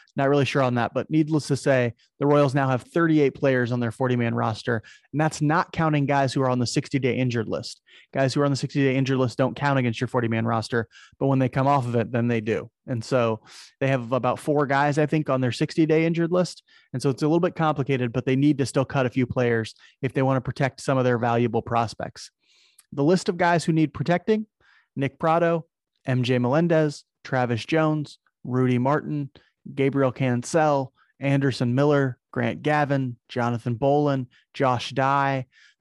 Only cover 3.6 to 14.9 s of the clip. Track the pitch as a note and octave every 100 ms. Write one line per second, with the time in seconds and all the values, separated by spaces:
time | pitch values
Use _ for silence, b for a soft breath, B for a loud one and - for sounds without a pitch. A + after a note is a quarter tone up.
3.6 | A#2+ B2 A#2 - C3 B2 A#2 A#2 A#2 A2
4.6 | - A2+ B B B C#3 D#3 - D3 E3
5.6 | - - D#3+ D3+ C#3 C#3 C3+ C#3+ B2+ B2+
6.6 | A#2+ - - C3+ B2 A2+ B2+ A#2 G#2+ E2+
7.6 | - - b b b C3 C3+ D3 C#3+ C3+
8.6 | C#3 D3 C3+ C3 C3 C3 B2+ - C3 A2+
9.6 | C#3+ C3+ B2 A2+ B2 B2+ A#2 A2+ A2+ A2+
10.6 | G#2+ A#2 A2 B B - C#3 C3 B2+ C#3
11.6 | C3 C#3+ A#2+ A#2 A2 A#2+ A#2+ A#2 G#2+ F#2+
12.6 | - _ - A#2+ - C3 A#2 A2 B B
13.6 | B _ C3+ C3+ A#2 B2+ B2 A2 - D3
14.6 | C3+ C#3 D3